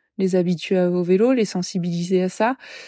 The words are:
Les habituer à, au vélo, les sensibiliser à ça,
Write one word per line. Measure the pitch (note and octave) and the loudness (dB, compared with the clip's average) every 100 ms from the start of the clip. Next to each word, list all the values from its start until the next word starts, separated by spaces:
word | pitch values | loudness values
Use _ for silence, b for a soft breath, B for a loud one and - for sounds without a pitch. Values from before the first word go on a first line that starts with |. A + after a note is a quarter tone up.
| _ - | _ -4
Les | F#3+ F#3 | 0 2
habituer | F3+ E3+ - F#3 | 0 -2 0 0
à, | F3+ | 2
au | F3+ | 0
vélo, | F3 F#3+ A#3 | 2 4 4
les | C4 G3+ | 2 0
sensibiliser | F#3 F3+ F#3+ F3 E3+ F3 F#3 | -2 -4 -4 -2 -4 0 0
à | F#3 | 0
ça, | - A3 C4+ B B | -2 -2 -2 B B